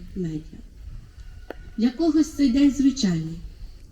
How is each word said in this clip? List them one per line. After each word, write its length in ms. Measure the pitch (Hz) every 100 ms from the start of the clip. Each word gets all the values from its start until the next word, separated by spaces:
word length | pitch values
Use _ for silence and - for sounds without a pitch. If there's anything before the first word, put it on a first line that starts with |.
| - 190
медіа. 440 | 170 156 156 - - - - - - - - - - - - -
Для 120 | 240
когось 400 | - 330 302 302
цей 200 | - 277
день 200 | 254 285
звичайний, 680 | 247 269 262 196 165 160 170 - - - - -